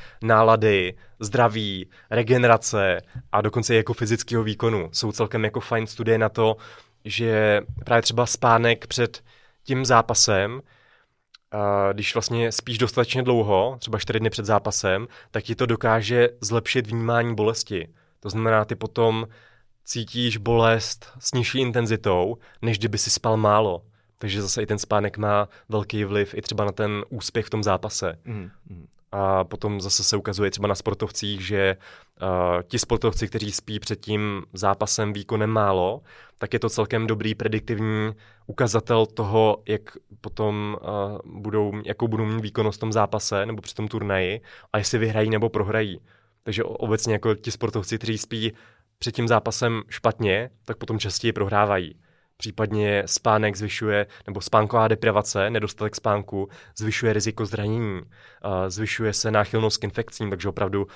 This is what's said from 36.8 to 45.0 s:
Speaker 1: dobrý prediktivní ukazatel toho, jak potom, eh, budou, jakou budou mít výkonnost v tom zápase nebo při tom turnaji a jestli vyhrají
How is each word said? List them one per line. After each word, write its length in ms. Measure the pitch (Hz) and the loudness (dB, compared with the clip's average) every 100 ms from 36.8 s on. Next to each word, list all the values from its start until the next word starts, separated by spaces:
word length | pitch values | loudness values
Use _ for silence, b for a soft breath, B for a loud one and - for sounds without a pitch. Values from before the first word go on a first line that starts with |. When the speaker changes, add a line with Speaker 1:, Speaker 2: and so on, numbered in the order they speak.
| 107 113 113 | -2 -2 -2
Speaker 1:
dobrý 280 | 107 110 | -2 -2
prediktivní 800 | 107 113 107 - 107 110 107 110 107 b b b | -2 -2 -2 -4 -4 -2 -2 -4 -6 b b b
ukazatel 600 | - 120 110 - 113 110 | -2 0 0 2 2 2
toho, 560 | - 104 113 110 101 - | 0 0 4 4 4 -2
jak 280 | 104 - - - - | -6 -6 -20 -20 -18
potom, 560 | 104 - 107 104 104 104 | -10 -4 -2 -2 -4 -8
eh, 40 | 87 104 101 104 | -6 -4 -6 -8
budou, 480 | - 95 101 107 104 104 | -14 -12 -4 0 0 -2
jakou 240 | 107 107 120 | -6 -4 -2
budou 160 | 107 | 0
mít 160 | 110 113 | -2 -2
výkonnost 380 | 107 120 107 104 | -2 0 0 0
v 20 | |
tom 120 | 110 | -2
zápase 540 | 110 101 107 - 101 107 | 0 0 0 -2 -2 -2
nebo 160 | 110 | -6
při 120 | - | -10
tom 140 | - 107 | -8 -6
turnaji 520 | 110 101 95 92 110 - B B | -4 -2 0 0 -4 -12 B B
a 60 | 110 | -4
jestli 200 | 98 | 0
vyhrají 320 | 117 | 0